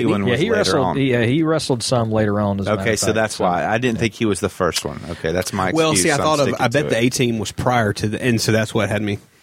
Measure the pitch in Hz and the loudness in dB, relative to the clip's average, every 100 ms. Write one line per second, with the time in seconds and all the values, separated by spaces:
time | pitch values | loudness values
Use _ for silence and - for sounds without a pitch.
0 | 113 104 98 120 208 214 135 160 90 104 | 2 0 2 0 2 2 2 2 0 0
1 | 135 120 117 151 156 156 - 123 - 123 | 2 2 2 2 2 0 0 -2 0 0
2 | 113 110 107 104 101 98 98 104 98 107 | 2 2 2 2 0 0 0 0 0 0
3 | - 110 107 - 95 87 80 113 123 110 | 0 0 0 0 0 0 0 0 0 0
4 | 113 - 110 95 101 - 87 - 76 71 | -2 0 -2 0 -2 0 -2 -2 -6 -8
5 | 80 82 80 90 - 101 92 160 160 156 | -10 -6 -2 -2 -2 -2 -2 0 2 2
6 | 160 143 156 151 131 - 127 139 147 117 | 2 2 2 2 0 0 0 0 0 0
7 | 123 - 123 113 98 - 127 123 104 - | 0 0 -2 -2 -6 -2 0 2 2 0
8 | 107 107 127 113 - 107 110 113 101 104 | -4 -2 0 0 2 0 0 -2 -2 -2
9 | 104 101 - _ | -2 -6 -8 _